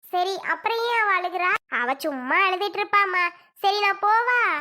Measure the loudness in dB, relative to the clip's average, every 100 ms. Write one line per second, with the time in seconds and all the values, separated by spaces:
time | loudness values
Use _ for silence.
0 | -4 -2 -2 -4 -6 -4 -2 -2 -2 0
1 | 0 0 -2 -2 -2 -2 _ -4 -4 -4
2 | -4 -6 0 2 2 2 -2 -4 0 2
3 | 2 0 -2 -4 _ _ 0 2 0 0
4 | 2 2 2 2 2 -2